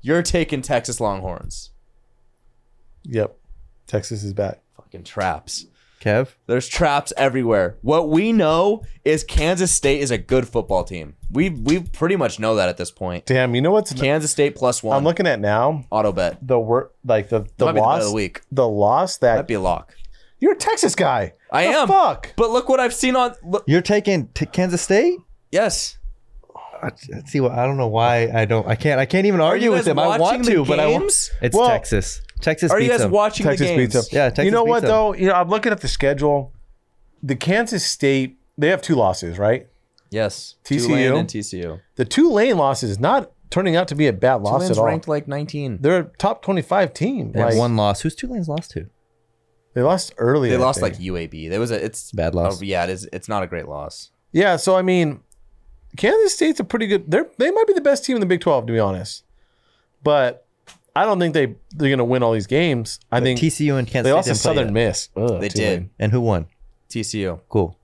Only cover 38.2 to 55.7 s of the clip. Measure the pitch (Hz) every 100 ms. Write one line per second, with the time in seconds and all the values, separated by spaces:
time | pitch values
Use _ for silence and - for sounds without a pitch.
38.2 | 131 _ _ - 147 185 - 151 101 90
39.2 | 87 87 101 127 - _ _ _ _ 107
40.2 | 107 - - - - 139 120 143 131 143
41.2 | 170 110 104 90 85 82 _ - 123 -
42.2 | 330 208 240 196 139 131 117 98 139 269
43.2 | - _ - 170 190 165 180 147 151 98
44.2 | 123 127 101 127 185 107 113 160 160 151
45.2 | 147 143 151 151 139 98 143 180 170 _
46.2 | 202 - - 190 - 190 175 - 185 269
47.2 | 117 110 117 113 120 113 104 101 160 -
48.2 | 254 240 165 151 - - 101 _ _ _
49.2 | _ _ _ _ _ - 127 180 - -
50.2 | 117 147 123 127 127 - 104 - 92 87
51.2 | 82 78 80 95 117 110 104 - - -
52.2 | 82 87 87 95 98 92 87 92 71 90
53.2 | - 107 90 87 73 73 73 - - _
54.2 | _ 156 202 170 - 185 185 185 160 -
55.2 | _ _ - _ -